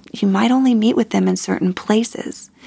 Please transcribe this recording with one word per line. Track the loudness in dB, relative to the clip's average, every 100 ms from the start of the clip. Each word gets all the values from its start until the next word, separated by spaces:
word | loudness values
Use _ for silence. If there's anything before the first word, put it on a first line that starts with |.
| -20
you | -2 0
might | 2 2
only | 2 2 4
meet | 2 2
with | 0
them | 0 0
in | 0
certain | -2 -2 -2
places. | -2 0 0 0 -6 -10 -12 -14 _